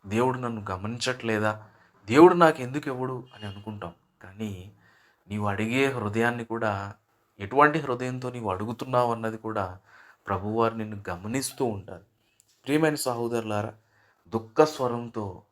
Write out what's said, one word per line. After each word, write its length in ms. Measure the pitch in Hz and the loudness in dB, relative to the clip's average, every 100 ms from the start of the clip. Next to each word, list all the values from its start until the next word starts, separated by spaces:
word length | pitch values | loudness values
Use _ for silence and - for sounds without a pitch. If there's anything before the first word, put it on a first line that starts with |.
| 101 | -2
దేవుడు 320 | 110 127 127 | 0 2 0
నన్ను 280 | 123 113 104 | -6 -8 -8
గమనించట్లేదా? 960 | 92 98 120 127 123 117 110 107 107 - _ _ _ 98 | -8 -8 -4 -4 -4 -2 0 0 -2 -12 _ _ _ 2
దేవుడు 280 | 127 175 | 10 10
నాకు 280 | 175 160 151 | 10 6 6
ఎందుకు 260 | 123 143 143 | -6 -6 -6
ఇవ్వడు?" 400 | 127 127 127 127 - | -6 -6 -6 -12 -14
అని 100 | 104 | -12
అనుకుంటాం. 480 | 98 107 101 87 - _ _ | -10 -12 -10 -12 -14 _ _
కానీ 480 | 92 98 107 92 98 - _ _ _ _ - | -20 -10 -10 -10 -14 -20 _ _ _ _ -8
నీవు 180 | 104 104 | -4 -2
అడిగే 380 | 98 110 127 135 | -2 0 2 0
హృదయాన్ని 600 | 123 104 110 120 120 117 | 0 -2 2 0 0 -6
కూడా, 480 | 113 110 98 101 - _ _ _ - | -4 -2 -2 -6 -14 _ _ _ -12
ఎటువంటి 400 | 101 131 151 156 | 0 6 6 4
హృదయంతో 520 | 139 123 127 127 127 | -2 -4 -4 -4 -6
నీవు 180 | 123 110 | -4 -4
అడుగుతున్నావు 640 | 92 107 113 131 127 120 | -2 -4 -6 0 2 2
అన్నది 240 | 113 110 110 | 0 -4 -6
కూడా 420 | 110 107 92 92 _ - - _ - | -6 -4 -4 -8 _ -20 -20 _ -4
ప్రభువారు 480 | 95 104 110 113 113 | -4 0 2 2 0
నిన్ను 280 | 107 104 101 | -8 -10 -10
గమనిస్తూ 560 | 87 104 131 135 - 127 | -10 -6 -4 -6 -4 -4
ఉంటారు. 380 | 101 92 87 _ _ _ _ _ _ - | -4 -12 -18 _ _ _ _ _ _ -2
ప్రియమైన 300 | 147 156 147 | 2 2 2
సహోదరులారా, 760 | 131 120 117 117 110 104 113 - _ _ _ _ _ | -2 -2 -2 -2 -2 -4 -4 -10 _ _ _ _ _
దుఃఖ 340 | 110 - - | -8 -2 4
స్వరంతో 800 | 151 - 123 120 120 113 101 87 _ | 4 4 -4 -4 -6 -8 -8 -10 _